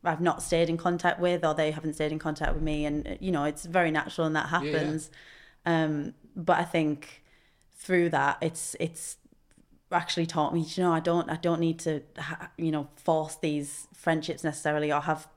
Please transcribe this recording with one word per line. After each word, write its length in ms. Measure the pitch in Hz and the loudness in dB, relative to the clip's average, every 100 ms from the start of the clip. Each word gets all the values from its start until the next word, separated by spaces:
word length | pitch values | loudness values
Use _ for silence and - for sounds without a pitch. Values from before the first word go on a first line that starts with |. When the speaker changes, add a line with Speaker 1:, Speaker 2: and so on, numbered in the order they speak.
| 175 | 0
Speaker 1:
I've 160 | 160 | 2
not 200 | 170 - | 0 0
stayed 280 | - 165 165 | 0 2 2
in 80 | 165 | 2
contact 420 | 175 175 180 - | 0 2 0 2
with, 240 | 180 175 165 | 2 2 2
or 80 | |
they 180 | 156 156 | 2 0
haven't 240 | 151 160 151 | 0 -6 -2
stayed 180 | 151 | -2
in 40 | 156 | -2
contact 360 | 160 151 147 | -4 -2 0
with 100 | 151 | 0
me, 220 | 156 151 147 | 0 0 -2
and, 320 | 147 147 - | -2 -4 -6
you 120 | 190 | -2
know, 120 | 165 | 0
it's 220 | 147 147 170 | 0 -4 -2
very 260 | 180 170 | 2 4
natural 340 | 156 - - 160 | 2 -2 -2 0
and 100 | 156 | 0
that 100 | - | 0
Speaker 2:
Yeah, 100 | 165 | 0
yeah. 100 | 143 156 | 0 0
Speaker 1:
happens. 320 | 151 156 - - - - - _ 170 | 0 -4 -6 -18 -20 -20 -20 _ 0
Um, 480 | 165 156 151 147 - - 196 | 2 2 0 -4 -10 -14 -6
but 220 | 165 170 | 2 2
I 60 | |
think 580 | 165 170 156 147 - - _ _ _ _ _ - | 2 0 0 -2 -8 -20 _ _ _ _ _ -20
through 340 | - 180 170 | 0 4 4
that, 260 | 156 139 - | 4 2 2
it's, 340 | 165 165 - - | -2 -4 -10 -4
it's 380 | 165 - - - - _ _ _ _ - _ | -6 -6 -14 -14 -20 _ _ _ _ -20 _
actually 340 | 170 165 - 165 | -2 0 -2 0
taught 280 | 165 147 | 2 2
me, 80 | 170 | 0
you 220 | 160 - | -2 0
know, 80 | 180 | 2
I 80 | 165 | 2
don't, 300 | 165 170 - | 2 2 0
I 60 | 160 | -2
don't 220 | 170 165 | 0 2
need 200 | 165 160 | 2 0
to, 220 | 165 151 - - | -2 -2 -6 -12
ha-, 320 | 139 131 - - | -10 -10 -12 -2
you 140 | 165 | 0
know, 160 | 156 139 - | 0 -4 -4
force 380 | - 160 151 - | 2 2 0 -4
these 520 | 160 147 143 - - | -2 -2 -4 -10 -16
friendships 500 | - - 160 156 156 | -4 0 0 0 -4
necessarily, 480 | 160 147 156 151 151 | -4 -2 0 0 2
or 80 | 147 | 0
have 260 | 151 156 - | 0 -4 -4